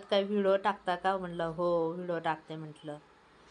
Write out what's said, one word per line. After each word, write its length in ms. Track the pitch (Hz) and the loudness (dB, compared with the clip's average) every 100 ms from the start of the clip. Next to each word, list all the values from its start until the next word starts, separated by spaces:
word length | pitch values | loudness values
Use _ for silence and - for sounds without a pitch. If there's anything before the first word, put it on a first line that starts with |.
| - | 2
"काय 140 | 202 | 2
व्हिडिओ 340 | 196 208 190 196 | 2 2 4 4
टाकता 380 | 202 196 - 180 | 2 -2 -2 0
का?" 220 | 190 196 | 0 0
म्हटलं, 260 | 180 175 | -4 -4
"हो 460 | 165 160 175 170 165 | -4 0 2 2 0
व्हिडिओ 300 | 180 180 165 | -2 -4 -2
टाकते," 360 | 165 156 - 156 | -2 -4 -6 -12
म्हटलं, 420 | 156 151 156 147 - - - - - | -12 -12 -12 -14 -16 -20 -20 -20 -20